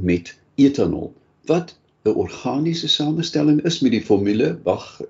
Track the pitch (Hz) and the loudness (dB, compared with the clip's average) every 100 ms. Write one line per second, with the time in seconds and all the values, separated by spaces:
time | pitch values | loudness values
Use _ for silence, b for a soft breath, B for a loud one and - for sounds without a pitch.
0 | 90 87 - - _ - 139 139 90 73 | -2 -2 -4 -20 _ 2 4 4 0 -2
1 | 60 - _ _ - 170 170 - _ _ | -8 -14 _ _ -2 -2 -4 -14 _ _
2 | 107 107 92 - 127 135 160 165 147 - | -2 0 -2 -6 -6 -2 -2 -2 -2 -2
3 | 151 160 165 151 151 151 170 - 127 110 | -2 -2 -2 0 2 2 0 0 2 2
4 | - 98 101 107 151 165 - 101 - - | 2 2 2 0 0 -2 -2 -2 -6 -14
5 | - | -12